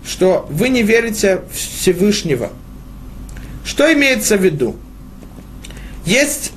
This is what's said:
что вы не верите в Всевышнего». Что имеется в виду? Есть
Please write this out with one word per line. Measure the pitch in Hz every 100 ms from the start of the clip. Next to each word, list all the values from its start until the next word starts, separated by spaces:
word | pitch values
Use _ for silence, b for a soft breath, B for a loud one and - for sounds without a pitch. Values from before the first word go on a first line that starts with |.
| -
что | - 185 175 -
вы | 147 247
не | 254
верите | 208 226 226 214 196 185 -
в | -
Всевышнего». | - - - 175 208 202 170 123 110 - - - - - - - - B B B
Что | - - 294
имеется | 302 277 240 - 208
в |
виду? | 190 151 117 - - - - - - - - - - B B B 160
Есть | 240 285 - -